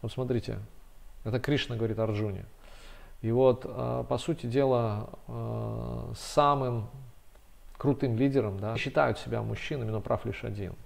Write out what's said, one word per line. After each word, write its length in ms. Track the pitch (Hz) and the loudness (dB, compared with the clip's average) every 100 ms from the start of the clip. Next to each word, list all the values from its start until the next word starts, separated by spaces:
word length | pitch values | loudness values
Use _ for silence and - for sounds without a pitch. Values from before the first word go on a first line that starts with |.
Вот 100 | 117 | -6
смотрите, 480 | - 127 123 - 107 104 - - - - - | -4 0 0 0 -6 -8 -16 -18 -18 -16 -10
это 160 | - 120 | -2 -2
Кришна 340 | 117 143 - | 2 2 2
говорит 240 | 117 110 107 | 0 0 2
Арджуне. 460 | 110 104 107 95 - - - - - - - - | 0 2 0 -4 -8 -16 -18 -16 -16 -16 -16 -6
И 100 | 113 | 0
вот, 340 | 117 131 120 - | 6 8 6 0
э, 380 | - 123 123 123 | -4 -2 -2 0
по 100 | 127 | -2
сути 280 | - 165 123 | 0 -4 0
дела, 640 | 120 135 123 113 104 107 - - | 2 4 4 2 -2 -6 -12 -10
э, 840 | 113 113 113 113 110 117 117 120 113 | -6 -4 -4 -4 -4 -4 -6 -6 -8
самым 720 | - - 147 143 127 120 107 135 135 - - - - - - - | -2 4 6 6 2 0 -4 -10 -16 -18 -20 -20 -20 -20 -18 -2
крутым 400 | 147 143 135 113 | 2 4 2 4
лидером, 440 | 139 135 107 98 | 4 4 2 0
да, 160 | 104 113 | -2 -2
считают 420 | 143 156 135 110 | 0 2 4 2
себя 240 | - 117 | -2 -2
мужчинами, 480 | 110 110 - 147 113 | -2 -4 -4 -4 -2
но 100 | 110 | -2
прав 240 | 101 113 | 0 0
лишь 200 | 113 104 | 0 -4
один. 300 | 117 104 95 - | -6 -4 -6 -8